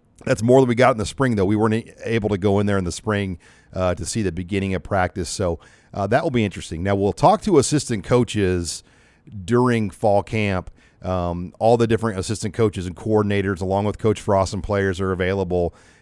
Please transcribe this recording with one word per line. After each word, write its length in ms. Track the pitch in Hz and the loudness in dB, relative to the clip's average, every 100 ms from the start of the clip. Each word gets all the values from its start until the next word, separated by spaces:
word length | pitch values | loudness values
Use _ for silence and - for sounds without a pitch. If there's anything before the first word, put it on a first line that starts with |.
| _ _ | _ _
That's 180 | - 104 | -4 0
more 180 | 113 131 | 6 6
than 80 | 131 | 6
we 60 | |
got 160 | 117 127 | 4 2
in 80 | 120 | 2
the 80 | 101 | -4
spring, 300 | - 135 110 | -2 0 2
though. 80 | |
We 120 | 95 107 | 2 2
weren't 180 | 110 | 2
a-, 380 | 110 101 - 101 | 0 -4 -12 -4
able 160 | 113 101 | -2 0
to 80 | 101 | 0
go 200 | 101 98 | 2 2
in 80 | 101 | 2
there 120 | 101 | 0
in 60 | |
the 80 | 87 | -2
spring, 460 | - - 104 98 90 - - _ | -6 -4 -2 -4 -8 -14 -20 _
uh, 220 | 95 92 | -4 -2
to 100 | 87 | -2
see 180 | 82 117 | -4 -4
the 100 | 98 | -4
beginning 420 | 82 90 101 98 | -4 -4 -4 -2
of 80 | 92 | -4
practice. 460 | - 101 90 - 85 | -2 -2 -2 -4 -8
So, 320 | - 92 85 - - _ | -4 -4 -4 -10 -20 _
uh, 120 | - 101 | -6 0
that 140 | 127 | 0
will 80 | 170 | 0
be 120 | 123 | 0
interesting. 380 | 104 90 - 80 | 0 -4 -10 -6
Now, 140 | 95 98 | -2 0
we'll 160 | 101 | 0
talk 280 | - 151 208 | 2 4 4
to 160 | 208 160 | 4 4
assistant 460 | 120 147 - 113 | 4 0 -2 -6
coaches 800 | - 123 123 107 95 90 85 - - _ _ _ - 107 | 0 0 2 0 0 0 -2 -8 -16 _ _ _ -18 -14
during 460 | 90 120 127 117 104 | 0 2 4 2 -2
fall 320 | - 110 101 | -2 0 2
camp. 480 | 95 110 104 92 - - _ _ | 0 -2 -2 -2 -6 -16 _ _
Um, 520 | 90 92 87 87 90 - | -4 -2 -2 -4 -8 0
all 180 | 110 117 | 2 4
the 100 | 117 | 4
different 320 | 113 113 95 | 2 0 -4
assistant 360 | - 104 110 | -4 -6 -6
coaches 320 | - 110 98 90 | -2 -2 -2 -8
and 100 | 85 | -8
coordinators, 640 | 107 107 104 101 98 90 | 0 2 2 0 -2 -4
along 240 | 95 95 | -2 0
with 140 | 104 95 | -2 0
Coach 220 | 110 104 | 0 0
Frost 320 | - 98 95 | 0 2 2
and 100 | 101 | -2
players, 380 | - 101 98 92 | -2 0 0 0
are 120 | 95 | -2
available. 640 | 90 90 98 90 90 87 - - _ | 0 0 -2 0 0 -2 -4 -18 _